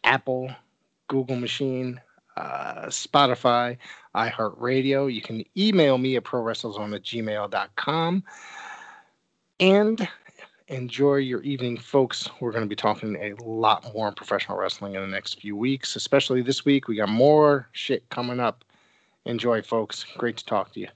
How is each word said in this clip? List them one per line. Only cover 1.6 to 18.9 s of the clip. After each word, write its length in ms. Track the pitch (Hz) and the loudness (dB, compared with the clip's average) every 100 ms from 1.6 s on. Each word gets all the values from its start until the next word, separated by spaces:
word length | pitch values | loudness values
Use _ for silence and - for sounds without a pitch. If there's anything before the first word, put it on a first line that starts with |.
| 135 127 127 127 _ _ _ - | -2 -2 -6 -8 _ _ _ -12
uh, 480 | - - - - - | -8 -8 -8 -10 -8
Spotify, 920 | - - 143 139 123 127 120 120 123 - - _ 104 | -10 0 4 4 4 2 4 2 -4 -14 -20 _ -4
iHeartRadio. 1000 | 113 - 107 - 120 131 135 139 139 | -2 -2 -4 -2 0 0 2 2 0
You 80 | 113 | -4
can 220 | - 113 - - | -8 -10 -8 0
email 400 | 214 196 147 127 | 4 6 6 6
me 180 | 131 127 | 2 0
at 80 | |
pro 180 | - 127 | -2 -4
wrestle 300 | 113 113 120 | -4 -4 -8
zone 220 | 104 104 | -8 -8
at 100 | 104 | -8
gmail 460 | - 117 110 107 101 | -8 -6 -4 -4 -4
dot 240 | 104 98 - | -4 -4 -6
com. 480 | - 160 165 190 - - - - - - - - _ _ _ _ _ _ | -2 0 2 0 -4 -18 -18 -16 -16 -16 -20 -20 _ _ _ _ _ _
And 480 | 180 202 214 220 190 - - - - _ _ | 6 6 4 0 -4 -8 -20 -20 -20 _ _
enjoy 460 | 135 123 131 143 139 | -8 -8 2 4 4
your 260 | 131 123 | 0 -4
evening, 360 | 143 135 123 120 | -4 -4 -4 -4
folks. 520 | - 139 131 - - - | 0 2 2 0 -10 -6
We're 140 | 123 | -4
gonna 120 | 110 107 | -2 -2
be 120 | 104 | 0
talking 400 | 113 107 110 92 | 0 0 -4 -6
a 160 | 104 101 | -6 -8
lot 500 | 117 113 113 107 113 | -8 0 2 2 -2
more 180 | 107 107 | -4 -4
professional 440 | 98 - 101 - 95 | -4 -2 -2 -2 -4
wrestling 380 | 95 - 101 98 | -4 -4 -8 -8
in 60 | |
the 60 | 95 | -6
next 340 | 95 - - | -6 -8 -10
few 140 | 104 101 | -8 -4
weeks, 400 | 123 135 - - | -2 -2 -6 -8
especially 440 | - 139 - 127 | 2 2 4 0
this 220 | 123 135 | 0 0
week. 240 | - 139 131 | 2 2 2
We 80 | 107 | -2
got 140 | 104 | 0
more 580 | 110 139 151 151 143 127 | 6 8 8 6 4 -2
shit 340 | - - 135 _ | -10 -4 -4 _
coming 300 | - 123 123 | -8 -4 0
up. 240 | 117 - _ _ _ | -2 -2 _ _ _